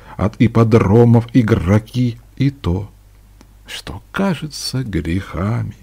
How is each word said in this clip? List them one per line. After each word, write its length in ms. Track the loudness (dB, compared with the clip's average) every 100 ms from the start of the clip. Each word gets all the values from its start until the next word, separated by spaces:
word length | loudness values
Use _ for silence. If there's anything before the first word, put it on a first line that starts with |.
| -18 -6
от 200 | -4 0
ипподромов 920 | 0 2 4 4 4 4 6 4 2
игроки 840 | 0 2 0 2 0 0 -4 -4 -6 -12 -4
и 120 | -4
то, 420 | -2 -4 -4 -6 -18 _ _ _ -20 -20 -20 -18
что 360 | -16 -14 -16 -10
кажется 720 | -4 -4 -4 -8 -12 -8 -6
грехами 920 | -4 -4 -4 -4 -6 -6 -4 -4 -6 -10